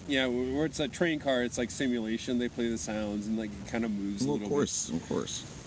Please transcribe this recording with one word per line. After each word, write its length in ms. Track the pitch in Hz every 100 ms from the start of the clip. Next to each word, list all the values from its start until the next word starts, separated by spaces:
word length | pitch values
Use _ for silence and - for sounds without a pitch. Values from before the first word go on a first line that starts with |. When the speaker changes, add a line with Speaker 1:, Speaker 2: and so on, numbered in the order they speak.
| -
Speaker 1:
yeah, 160 | 135
w-, 320 | 131 123 127 139
where 100 | 156
it's 140 | -
a 80 | 139
train 320 | - 170 147
car, 240 | 135 127
it's, 140 | 123 131
like, 120 | 120
simulation. 680 | - 135 120 110 113 - 123
They 80 | 120
play 220 | 123 117
the 80 | 113
sounds 500 | - 107 104 104 104
and, 100 | 110
like, 120 | 107
it 180 | - -
kinda 200 | 117 113
moves 320 | 101 101 101
Speaker 2:
Well, 80 | 135
Speaker 1:
a 20 |
little 140 | 143 104
Speaker 2:
of 40 |
course, 360 | 143 - - -
Speaker 1:
bit. 120 | -
Speaker 2:
of 80 | -
course. 340 | - - - - -